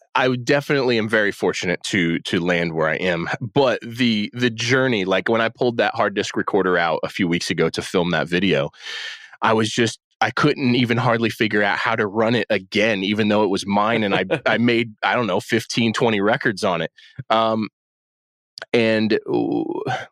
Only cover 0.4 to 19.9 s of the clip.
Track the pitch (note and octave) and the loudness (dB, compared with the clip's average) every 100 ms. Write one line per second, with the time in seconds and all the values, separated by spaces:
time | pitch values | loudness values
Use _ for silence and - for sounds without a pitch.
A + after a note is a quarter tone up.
0.4 | A#2+ D3 D3 C#3+ B2 A#2 G#2+ A2 G2+ - | 0 0 0 0 0 0 2 2 0 0
1.4 | F#2 - F#2 - - G2+ E2+ D#2+ - F#2+ | -2 -2 -2 -4 -2 0 0 -2 -2 -2
2.4 | F2 F2 E2+ D#2+ D#2 D#2 F2+ E2+ - - | 0 0 -2 -2 -2 0 -2 -2 -4 -6
3.4 | A2+ C#3+ C3 G#2+ A#2 A#2 B2 G#2+ G#2 A#2+ | -2 0 2 0 -6 -2 0 0 -2 -2
4.4 | B2 A2 A#2 C3 C3 A2 F#2 F#2+ G#2 A2+ | -2 -2 0 2 2 0 0 0 0 0
5.4 | A2+ - B2+ A#2 G#2 - G#2 G2+ G2 - | 0 0 0 2 0 0 0 -2 -4 -4
6.4 | - G2 F#2 F2 E2+ D#2 - - F2+ F2 | -2 0 2 2 0 -2 -4 -2 0 0
7.4 | - D#2+ D#2+ - - F#2+ F2 D#2+ D2 F2+ | -2 -2 -2 -2 -2 -2 0 -2 -2 0
8.4 | F#2+ C#2+ D2 - - - - - - - | 2 0 -2 -8 -14 -12 -12 -14 -20 -4
9.4 | G#2+ A2 A2 - A#2 - _ - A2 - | 0 0 0 0 -2 -2 _ -2 -2 2
10.4 | D3 - B2+ B2 A#2 A#2+ A#2+ A#2 A2+ - | 2 2 2 2 2 2 2 0 0 0
11.4 | A2 G#2 G2+ - A#2 A2+ G#2 G#2+ A2+ A#2+ | 0 2 0 0 -2 -2 -2 0 2 0
12.4 | - G#2 F#2+ G#2 A2 G2+ F#2+ G#2 G#2+ G#2 | 0 -2 -2 0 0 0 0 0 2 2
13.4 | G#2 F#2+ G2 G2+ G#2+ A#2 G2+ F#2 F#2+ D3 | 2 0 0 0 2 0 0 0 0 -2
14.4 | - A2 A#2+ A#2 A#2 G#2+ G2 A#2 G#2+ G2 | 0 2 2 2 -2 -4 -2 0 0 -2
15.4 | - A2+ - B2+ A#2 - A#2 G#2 G2+ C3+ | 0 -2 0 0 0 2 2 2 2 2
16.4 | B2 F#2+ G2+ E2+ E2 _ - - - A2 | 0 0 0 0 -4 _ -20 -12 0 2
17.4 | A2+ A2 G#2 _ _ _ _ _ _ _ | 2 0 -4 _ _ _ _ _ _ _
18.4 | _ - - A#2+ A2+ A2 A2 G#2+ - A#2+ | _ -20 0 2 4 2 2 0 0 -2
19.4 | A2 A#2 - - - | 0 -2 -2 -6 -6